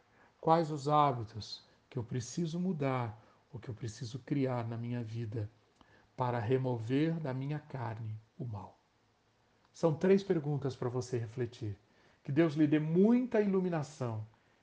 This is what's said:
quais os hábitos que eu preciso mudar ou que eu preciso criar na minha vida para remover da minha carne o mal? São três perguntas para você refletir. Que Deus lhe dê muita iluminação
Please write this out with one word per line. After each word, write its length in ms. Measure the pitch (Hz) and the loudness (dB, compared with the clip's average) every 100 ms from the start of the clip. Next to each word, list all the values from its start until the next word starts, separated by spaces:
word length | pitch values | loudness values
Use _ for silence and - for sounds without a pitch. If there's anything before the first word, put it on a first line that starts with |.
| _ _ _ _ | _ _ _ _
quais 320 | - 165 156 | 2 2 2
os 160 | 156 131 | -4 0
hábitos 760 | 151 147 123 107 113 - - _ _ _ | 4 4 2 -6 -10 -12 -14 _ _ _
que 80 | - | -8
eu 60 | |
preciso 560 | 113 127 - - 170 165 | -6 -6 -6 -4 -4 -2
mudar 580 | 185 165 139 131 117 107 - _ _ | -2 -2 -2 0 -4 -6 -16 _ _
ou 80 | 117 | -16
que 80 | - | -10
eu 60 | |
preciso 440 | - 117 - 117 127 | -8 -8 -8 -10 -10
criar 480 | - 143 131 123 117 | -4 0 0 0 -4
na 100 | 113 | -6
minha 280 | 117 123 | -4 -6
vida 440 | 113 113 113 110 104 _ _ _ - _ _ - | -6 -6 -6 -6 -8 _ _ _ -20 _ _ -4
para 240 | 123 120 | -2 0
remover 800 | 110 131 127 120 110 131 160 165 | 2 2 2 -2 0 2 2 0
da 120 | 156 | -4
minha 280 | 131 139 151 | -4 -4 -6
carne 600 | - 127 113 113 113 107 - - | -8 -8 -6 -6 -8 -10 -12 -12
o 80 | |
mal? 340 | 123 104 - - _ _ _ _ _ _ _ _ _ | -8 -8 -10 -18 _ _ _ _ _ _ _ _ _
São 220 | - 165 | 0 0
três 300 | 151 190 196 | 2 6 6
perguntas 500 | 196 170 143 143 131 | 6 0 2 -2 -2
para 140 | 127 123 | -2 -2
você 280 | 123 120 123 | -2 -2 -4
refletir. 600 | 113 - 120 - 110 101 _ _ _ _ | -4 -4 -6 -4 -8 -8 _ _ _ _
Que 80 | - | -4
Deus 220 | 139 165 | 2 4
lhe 120 | 147 151 | 4 4
dê 140 | 151 | 4
muita 600 | 151 170 202 240 254 220 | 4 4 6 6 4 2
iluminação 840 | 208 190 185 170 143 - 123 110 107 _ _ _ | 4 2 2 -2 -4 -4 -4 -4 -8 _ _ _